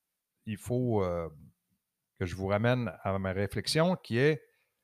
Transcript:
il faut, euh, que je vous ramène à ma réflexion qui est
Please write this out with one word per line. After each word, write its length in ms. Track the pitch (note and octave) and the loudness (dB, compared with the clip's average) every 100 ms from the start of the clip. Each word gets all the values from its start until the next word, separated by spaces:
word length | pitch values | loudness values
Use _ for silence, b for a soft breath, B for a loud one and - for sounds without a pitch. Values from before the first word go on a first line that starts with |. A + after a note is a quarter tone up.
| _ _ _ _ G#2+ | _ _ _ _ -10
il 100 | G#2 | -8
faut, 460 | - B2 B2 G#2+ | -4 -2 2 2
euh, 260 | F2+ E2+ D#2+ D2+ - _ _ _ _ _ _ - | 2 -2 -6 -10 -20 _ _ _ _ _ _ -6
que 40 | |
je 120 | F2+ F2 | -6 -2
vous 100 | F#2+ | 0
ramène 460 | G#2 A#2 B2+ A2 - | 2 2 2 -2 -4
à 160 | G2 G2 | -2 0
ma 140 | F#2+ | 0
réflexion 640 | F#2 G2+ A2+ - D#3 F3 F3+ | 0 -2 -4 -2 2 2 0
qui 220 | - A2+ | -2 2
est 260 | D3 D#3 - _ _ _ | 2 0 -6 _ _ _